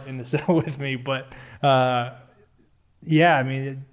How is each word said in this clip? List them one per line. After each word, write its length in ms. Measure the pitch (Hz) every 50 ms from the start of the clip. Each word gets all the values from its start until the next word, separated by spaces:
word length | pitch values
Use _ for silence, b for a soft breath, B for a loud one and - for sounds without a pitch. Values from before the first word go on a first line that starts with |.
| 135
in 120 | 139 131 127
the 60 | 120
<laughs> 80 | - -
cell 220 | 143 - - 175
with 220 | 160 - 160 135 139
me. 180 | 139 139 131
But, 360 | 123 123 135 135 131 131 B B B B B B B
uh, 480 | - 143 135 131 127 127 127 123 120 123 - - - _ _ _ _ _ _ _ _ _ _ _ _ _ _ _
yeah, 380 | - 160 156 151 165 175 160 139
I 40 | 127
mean, 180 | 131 135 135
it, 160 | 135 139 135 135 135 -